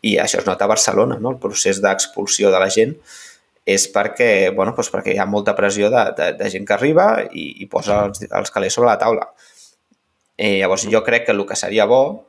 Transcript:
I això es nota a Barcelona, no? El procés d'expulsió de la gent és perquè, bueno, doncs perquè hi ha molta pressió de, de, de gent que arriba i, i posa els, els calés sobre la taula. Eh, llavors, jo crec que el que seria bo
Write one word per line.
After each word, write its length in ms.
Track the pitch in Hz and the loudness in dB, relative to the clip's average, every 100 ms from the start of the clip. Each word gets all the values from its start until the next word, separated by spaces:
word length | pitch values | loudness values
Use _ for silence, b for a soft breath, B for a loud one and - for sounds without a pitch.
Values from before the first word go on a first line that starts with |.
I 140 | 110 101 | 2 0
això 220 | - 92 | 0 -2
es 60 | - | -2
nota 180 | 90 101 | -2 0
a 60 | |
Barcelona, 480 | 107 - 98 110 - | 2 2 2 0 0
no? 140 | 110 127 | -6 -6
El 40 | |
procés 400 | - 104 107 98 | -6 -2 -2 0
d'expulsió 680 | 98 95 - - 101 - 101 | 0 0 -4 -6 -4 0 2
de 80 | 92 | 4
la 100 | 95 | 2
gent 240 | 110 87 78 B B B B B _ - | 2 0 0 B B B B B _ -2
és 160 | 98 - | 0 0
perquè, 560 | - 107 - 120 101 92 98 | 0 -2 0 2 4 2 2
bueno, 160 | 95 | -2
doncs 160 | 120 117 | -2 -4
perquè 240 | - - | -4 -4
hi 60 | 98 | -2
ha 60 | 98 | 0
molta 240 | 104 104 | -2 -2
pressió 380 | 101 101 98 104 | 0 0 2 2
de, 140 | 123 110 - | 2 0 0
de, 140 | 87 - | -4 -2
de 80 | 98 | -6
gent 160 | 95 101 | -6 -4
que 80 | |
arriba 380 | 101 135 156 196 220 - | 0 2 4 2 2 -4
i, 220 | - 76 - | -8 -12 -12
i 60 | 101 | -6
posa 300 | - 101 104 104 | -4 0 0 0
els, 160 | 101 - | -4 -6
els 240 | - 98 | -6 -4
calés 220 | - 95 | -4 -2
sobre 160 | - 120 | 2 2
la 80 | 104 | 2
taula. 300 | 110 113 - _ b b b b _ _ _ _ _ _ | 0 0 -4 _ b b b b _ _ _ _ _ _
Eh, 160 | 104 98 | 0 0
llavors, 300 | 95 95 104 | 0 -2 0
jo 140 | 110 | 0
crec 240 | 107 117 - | 2 0 0
que 80 | 104 | -2
el 80 | 98 | -2
que 120 | - | -6
seria 260 | 95 107 107 | -2 0 4
bo 140 | 127 139 208 | 4 2 -2